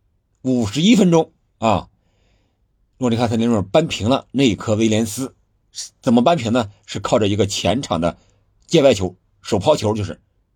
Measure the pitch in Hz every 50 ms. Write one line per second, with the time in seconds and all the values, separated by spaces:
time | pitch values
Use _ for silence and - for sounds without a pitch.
0 | _ _ _ _ _ _ _ _ - 127 131 123 117 101 104 143 160 208 233 190
1 | 196 180 165 160 160 - _ _ _ _ _ - - 113 104 85 - - _ _
2 | _ _ _ _ _ _ _ _ _ _ _ _ _ _ _ _ _ _ _ -
3 | 131 123 117 110 123 113 117 113 113 120 117 107 92 - - 160 160 160 - -
4 | 95 110 135 131 - _ - 120 143 127 98 - - - 107 104 113 113 107 107
5 | 117 107 101 123 135 131 - _ _ _ _ _ _ _ - - - - _ _
6 | - 135 117 120 120 156 175 165 113 113 113 127 113 101 - _ _ - - 117
7 | 101 - - 120 107 101 101 98 107 95 - - - 92 95 120 - - 98 82
8 | 82 85 - - _ _ _ _ _ _ _ _ _ - - 165 135 139 127 92
9 | 95 90 - _ _ _ _ _ - - - 101 - 151 151 143 - 107 107 110
10 | 101 82 - - _ _ _ _ _ _ _